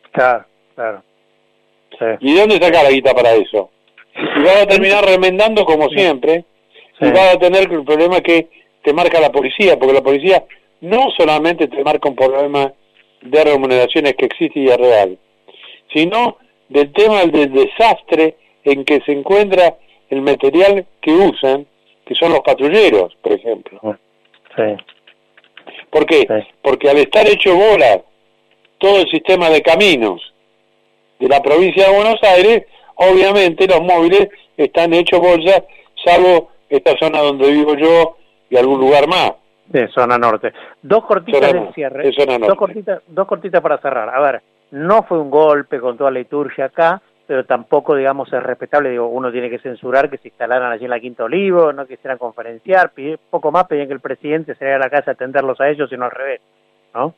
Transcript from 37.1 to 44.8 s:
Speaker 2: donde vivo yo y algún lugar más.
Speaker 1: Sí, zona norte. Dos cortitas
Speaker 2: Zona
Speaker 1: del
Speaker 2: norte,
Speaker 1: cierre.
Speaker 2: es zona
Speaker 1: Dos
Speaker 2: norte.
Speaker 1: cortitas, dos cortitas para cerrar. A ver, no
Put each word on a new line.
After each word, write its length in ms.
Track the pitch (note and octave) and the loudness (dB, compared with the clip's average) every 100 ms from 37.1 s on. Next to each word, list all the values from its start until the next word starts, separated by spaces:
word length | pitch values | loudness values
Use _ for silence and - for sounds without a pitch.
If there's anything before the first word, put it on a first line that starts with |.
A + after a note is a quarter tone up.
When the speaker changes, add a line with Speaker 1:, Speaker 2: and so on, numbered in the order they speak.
| D#3 | 0
Speaker 2:
donde 300 | D3 C#3 C#3 | -2 2 2
vivo 240 | D3 D3+ D3 | 2 0 0
yo 400 | D#3+ E3+ D#3+ - _ _ _ | 2 2 2 -4 _ _ _
y 60 | B2 | 0
algún 240 | B2+ C3+ | 2 2
lugar 260 | C3 C#3+ D3 | 2 2 2
más. 240 | F3+ B2+ - _ _ _ | 0 -2 -4 _ _ _
Speaker 1:
Sí, 80 | C#3 A2+ | -4 -2
zona 220 | - B2 A#2+ | -2 0 0
norte. 340 | A#2 A2 A#2 - - _ | 0 -2 -6 -12 -20 _
Dos 220 | C#3 G#3+ | -2 -2
cortitas 360 | - G3 F3 A3 | 0 -4 -2 0
Speaker 2:
Zona 120 | G3 | 2
Speaker 1:
del 40 | - | 0
Speaker 2:
norte, 120 | G#3 | -4
Speaker 1:
cierre. 340 | - C#3 C3 C#3 | -10 -10 -4 -4
Speaker 2:
es 60 | |
zona 180 | B2 C#3 | -2 -2
Speaker 1:
Dos 80 | B2 | -2
Speaker 2:
norte. 160 | A2 G3 | -2 -2
Speaker 1:
cortitas, 460 | G3 G3 G3 F#3+ - | -4 -6 -10 -10 -8
dos 180 | D#3+ G3 | -8 -6
cortitas 340 | F#3 F#3 E3+ | -8 -4 -4
para 180 | D#3 C#3+ | -2 -4
cerrar. 300 | C#3+ B2 A2 | -4 -6 -6
A 60 | B2+ | -2
ver, 220 | C#3+ A#2 - _ _ | -2 -4 -12 _ _
no 320 | C3+ | -10